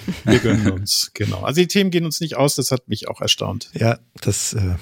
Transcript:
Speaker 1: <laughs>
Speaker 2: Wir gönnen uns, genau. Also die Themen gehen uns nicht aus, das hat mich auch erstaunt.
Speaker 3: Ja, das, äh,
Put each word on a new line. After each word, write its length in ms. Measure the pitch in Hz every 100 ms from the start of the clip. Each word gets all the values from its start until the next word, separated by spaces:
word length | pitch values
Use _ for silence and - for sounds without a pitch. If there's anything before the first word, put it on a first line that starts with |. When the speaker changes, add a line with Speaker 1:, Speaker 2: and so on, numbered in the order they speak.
| -
Speaker 1:
<laughs> 120 | - -
Speaker 2:
Wir 140 | 123
gönnen 320 | 120 107 104
uns, 400 | 92 101 - -
genau. 300 | - 101 95
Also 180 | - 147
die 60 | 180
Themen 240 | 202 196
gehen 120 | 170
uns 160 | 165 -
nicht 160 | 160 123
aus, 200 | 143 -
das 160 | 135
hat 160 | 131 -
mich 200 | 113 -
auch 120 | -
erstaunt. 480 | - - 101 98 - -
Speaker 3:
Ja, 240 | 113 117 _ -
das, 320 | - 98 -
äh, 240 | - 95 87